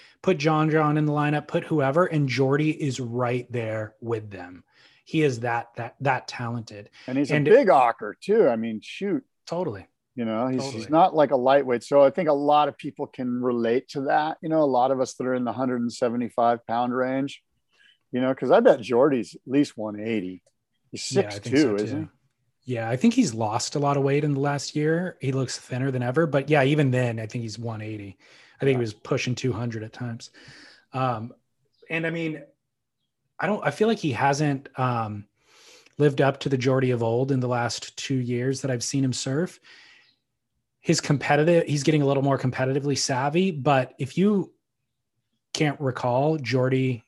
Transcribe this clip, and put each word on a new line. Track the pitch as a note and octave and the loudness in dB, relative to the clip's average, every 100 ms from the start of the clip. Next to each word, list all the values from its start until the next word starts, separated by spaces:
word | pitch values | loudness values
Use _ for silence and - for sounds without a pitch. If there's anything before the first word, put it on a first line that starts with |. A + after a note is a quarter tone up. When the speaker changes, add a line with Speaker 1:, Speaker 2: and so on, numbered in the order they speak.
| - _ | -20 _
Speaker 1:
put | - E3 | -2 0
John | D3+ D#3 D#3 | 2 2 2
John | D#3 D3+ D3+ | 2 2 2
in | |
the | D3+ | 2
lineup, | D3 D3 D3 D3 | 0 0 -2 -2
put | E3+ | -4
whoever, | - D#3+ C3+ D3 F3+ | -2 0 2 2 2
and | D#3 C#3 | 2 0
Jordy | A#2+ C3+ C#3+ D3+ | 2 2 2 0
is | D#3 D3 A#2+ | -2 -4 -4
right | A#2+ A#2+ B2 B2 A#2+ | -6 -2 -2 -2 -4
there | A#2+ A2 A2 G#2+ - | -6 -4 -6 -8 -10
with | A#2 A2+ G#2+ | -6 -6 -6
them. | F#2+ F2+ F#2 - _ _ _ | -14 -16 -18 -20 _ _ _
He | - D#3+ | -6 0
is | D3+ A#2+ | 0 0
that, | A#2+ A#2 - - | -4 -4 -6 -10
that, | A#2 - | -12 -4
that | C#3 B2+ - | 0 0 -4
talented. | - A#2+ A#2+ A2 G#2 G#2 - - | -8 -6 -8 -10 -16 -18 -16 -6
Speaker 2:
And | - | -2
he's | - | 0
Speaker 1:
And | D3+ C#3+ | 2 6
Speaker 2:
a | |
big | A3+ A3+ | 8 8
ocker | D3+ A#2+ - G#2+ - | 6 6 2 -6 -8
too. | - A3 D#3+ | 0 4 4
I | A2+ | 2
mean, | A2+ A2 | -2 -6
shoot. | - - G3 D3+ - _ - | -10 -8 -4 -4 -6 _ -10
Speaker 1:
Totally. | E3+ F3 G2+ - _ _ | -6 -6 -8 -14 _ _
Speaker 2:
You | - | -8
know, | A2+ A2 B2+ | -4 -2 -2
he's, | B2+ | -2
he's | C3+ | -4
Speaker 1:
Totally. | A2+ A2 | -8 0
Speaker 2:
not, | D#3 F3+ | 4 4
like, | D#3 C#3 | 4 2
a | C3+ | 4
lightweight. | B2 C#3 C3 A#2+ | 4 4 4 -2
So | - C#3+ | 2 6
I | C#3 | 6
think | C#3 D#3+ | 4 0
a | |
lot | C#3+ C#3+ D3 D3 | 2 4 4 2
of | - | -2
people | D3+ - C#3+ | -12 -8 -10
can | - B2+ B2 | -6 -6 -2
relate | B2 A#2+ A#2 A#2+ - | -2 0 0 0 -2
to | D3 | -6
that. | C3+ D#3 D3+ - | -2 0 0 -6
You | D#3+ | -2
know, | D#3+ | 2
a | |
lot | D3 B2+ C3 | 2 2 2
of | C3 | 0
us | B2+ - | -2 -4
that | B2+ | -4
are | |
in | B2+ | -2
the | A#2+ | -2
hundred | A2+ C3 B2 | -4 -4 -2
and | A#2 | -4
seventy-five | - B2 A#2+ A#2 - A#2 A#2 - | -2 -2 -2 -4 0 2 0 -2
pound | A#2 B2 B2 | -4 -2 -2
range, | B2+ C3 C#3 - _ _ _ _ _ _ _ | -2 -2 -4 -8 _ _ _ _ _ _ _
you | B2 | -2
know, | B2+ | -2
'cause | C3 B2+ | -2 4
I | F3+ | 6
bet | A#3+ C#3+ | 6 4
Jordy's | G#2 A#2+ D3+ C3+ G2+ | 2 2 4 2 -4
at | - - | -12 -4
least | C3+ C#3+ - | 0 0 -2
one | G#2+ G#2 | -10 -8
eighty. | G#2+ A2 F#2 F2+ _ _ _ _ _ | -4 -4 -4 -10 _ _ _ _ _
He's | - - | -12 -4
Speaker 1:
Yeah, | C3 - | -2 -2
I | |
think | G2+ | -6
so, | A#2+ | -2
Speaker 2:
six | C3 | 2
two, | C#3+ G2+ | 2 2
isn't | G#2+ C#3 D#3 | -2 -4 -8
Speaker 1:
too. | _ _ _ _ _ - | _ _ _ _ _ -8
Yeah, | A#2 A2+ | -6 -4
I | B2+ | 0
think | A#3 | 2
he's | A3+ G3 | 2 0
lost | A2 A2 A2+ - D3+ | 0 -2 -2 -4 -2
a | |
lot | C#3+ C#3+ | 0 2
of | |
weight | C#3 C#3+ | 2 0
in | D3+ | 0
the | C#3 | 0
last | C#3+ C#3+ - | -2 -2 -4
year. | D3+ D3+ E3 F3+ - | -2 0 0 -4 -6
He | C3 | -4
looks | C3 C3 - | -2 -4 -6
thinner | - B2 C3+ | -8 -4 -2
than | B2+ | -2
ever. | B2 B2+ E3 | 0 0 2
But | C#3+ C#3 | 0 2
yeah, | D3+ | 4
even | C3+ D3+ C#3 | 4 4 2
then, | B2+ B2 A2+ | 2 0 -2
I | G#2+ | -6
think | B2 | -8
he's | A2+ G#2 | -8 -8
one | A#2 G#2+ | -8 -8
eighty. | G#2+ G#2+ G2 - _ - - _ | -10 -10 -12 -18 _ -20 -20 _
I | |
think | C#3 | 0
Speaker 2:
Yeah. | B2+ | 2
Speaker 1:
he | |
was | A#2 | 0
pushing | - - C3 - A#2+ | -6 -4 -2 -2 -2
two | C3 | -4
hundred | G#2+ A#2+ A2 | -4 -6 -8
at | G#2+ | -10
times. | - B2 A#2 - - - - - - _ | -10 -10 -10 -14 -20 -20 -20 -20 -20 _
Um, | C3 C3 A2+ A#2+ - _ _ _ _ - | -4 -2 -2 -8 -14 _ _ _ _ -8
and | E3 | -6
I | E3 | -4
mean, | E3 D#3+ D3+ - _ _ _ _ _ _ _ _ - | -4 -6 -8 -12 _ _ _ _ _ _ _ _ -6
I | D#3+ | -4
don't, | G#3 | -2
I | D3+ | -4
feel | C3+ G#3+ | 0 0
like | A3+ | 0
he | D#3+ | -2
hasn't, | G#2+ C#3 C#3 D3+ C3+ - - | 0 0 2 0 -2 -6 -4
um, | B2+ A#2+ A2 G#2 - _ _ _ - - _ - | -2 -2 -4 -8 -14 _ _ _ -20 -20 _ 0
lived | D3 C3 | 2 4
up | C#3 C#3 | 2 0
to | D3 | -2
the | C3+ | 0
Jordy | B2 C3 B2+ | 2 2 2
of | A#2+ | 0
old | A#2 A#2+ C3+ | 0 0 0
in | C3+ | 0
the | B2 | 0
last | A#2+ A#2 - - - | -2 -2 -6 -10 -12
two | - C3 | -4 -4
years | B2 A#2+ B2+ C3+ | -2 -2 -2 -2
that | C3+ | -4
I've | B2 | -4
seen | - C#3+ | -4 0
him | C3+ | 0
surf. | A#2+ - C#3 F#3 - - - - - _ _ _ _ _ _ _ _ | -2 -4 -2 -4 -8 -20 -20 -20 -20 _ _ _ _ _ _ _ _
His | - E3 | -2 0
competitive, | - C#3+ - D3 D#3 E3+ - | 2 0 2 2 4 4 2
he's | D3 | 0
getting | C3+ D3+ | 2 2
a | C#3 | 2
little | C3+ | 2
more | C#3 C3+ | 2 0
competitively | C3 B2+ C3 C#3 C#3 C3+ | 0 -2 -2 -2 -2 -2
savvy, | - B2+ C#3+ D#3+ F#3+ | -2 -2 0 0 0
but | D3+ C3 C#3 B2+ - | 0 2 2 2 -6
if | C3+ - | -6 0
you | G3 G3+ - _ _ _ _ _ _ _ _ _ _ | 2 2 -2 _ _ _ _ _ _ _ _ _ _
can't | - D3+ C3+ | -2 -2 0
recall | C#3 B2 B2+ B2 D3 D#3+ | -4 -2 0 2 2 0
Jordy, | A#2 B2+ B2+ C3 C3 A#2+ | 0 0 2 2 0 -4